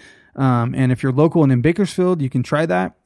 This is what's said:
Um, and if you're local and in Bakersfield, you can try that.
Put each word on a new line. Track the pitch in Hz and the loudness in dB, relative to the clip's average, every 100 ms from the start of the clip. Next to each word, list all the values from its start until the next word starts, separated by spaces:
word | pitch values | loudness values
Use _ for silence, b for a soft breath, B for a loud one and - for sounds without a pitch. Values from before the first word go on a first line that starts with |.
| B B B - | B B B -2
Um, | 135 120 120 | 0 0 0
and | 131 127 | 0 0
if | 127 | 0
you're | 135 | -2
local | 127 160 170 | 2 2 4
and | 139 | 2
in | 123 | 2
Bakersfield, | 131 175 190 - 180 175 | 2 0 -2 0 -2 0
you | 135 | -2
can | 131 | -4
try | 120 151 165 | -2 -2 -2
that. | 180 92 _ | -2 -4 _